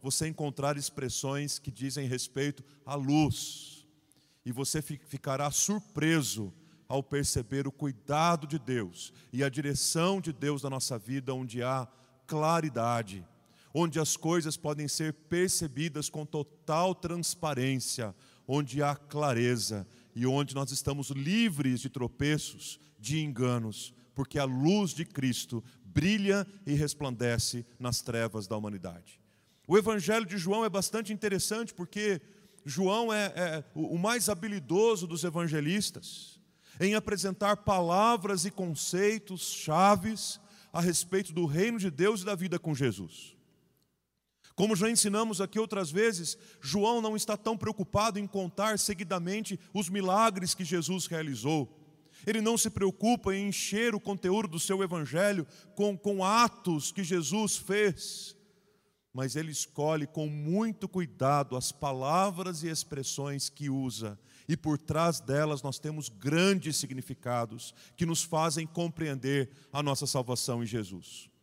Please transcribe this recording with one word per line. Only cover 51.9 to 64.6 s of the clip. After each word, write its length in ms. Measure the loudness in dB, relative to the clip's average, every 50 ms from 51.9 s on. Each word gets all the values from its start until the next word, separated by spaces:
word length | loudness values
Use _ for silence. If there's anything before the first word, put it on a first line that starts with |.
| -20 -20 _ _ _ -8 -4
Ele 160 | -2 0 2
não 160 | 4 4 4
se 140 | 4 2 0
preocupa 640 | 0 2 0 0 0 2 4 4 4 4 2 -2 0
em 140 | 0 0 -2
encher 440 | -2 -2 -4 -2 0 2 2 2 2
o 60 | 0
conteúdo 480 | -2 -2 -4 0 2 2 2 2 2
do 120 | 0 -2 -4
seu 220 | -2 0 0 0
evangelho 640 | 0 0 0 -2 -4 -2 0 2 2 4 2 0 -2 -4 -10 -20 -20 -16 -2
com, 200 | 0 0 0 0
com 300 | 0 -2 -2 0 2 2
atos 640 | 4 6 6 6 4 2 -2 -2 0 0 0 0 -4
que 120 | -4 -4 -2
Jesus 520 | 0 0 0 0 0 0 0 0 0 0
fez. 800 | -4 -2 -2 2 4 4 4 2 0 -6 -10 -10 -10 -12 -14 -16 -18 _ _ _ _ _ _ _ _ _ _ _ _ _ _ _
Mas 220 | -4 -4 -2 -2
ele 160 | -2 -4 -4
escolhe 560 | -4 -6 -6 -6 -4 0 2 2 2 2 0
com 180 | -2 -4 -4 -4
muito 640 | -2 -4 -4 -2 0 0 2 0 0 -2 -4 -8 -4
cuidado 640 | -2 -2 -4 -4 -2 0 2 4 4 4 2 0 -2
as 160 | -4 -4 -4
palavras 920 | -6 -4 -4 -4 -2 -2 0 2 2 4 2 2 0 -4 -6 -6 -6 -6 -6
e 40 |
expressões 840 | -4 -4 -4 -6 -6 -8 -8 -6 -6 -6 -4 -4 -4 -4 -4 -6 -6
que 200 | _ -6 -4 -2
usa. 500 | -2 -2 -2 -4 -4 -6 -8 -8 -8 -10 _ _ -20 -18 -4 -4
E 80 | -4
por 220 | -2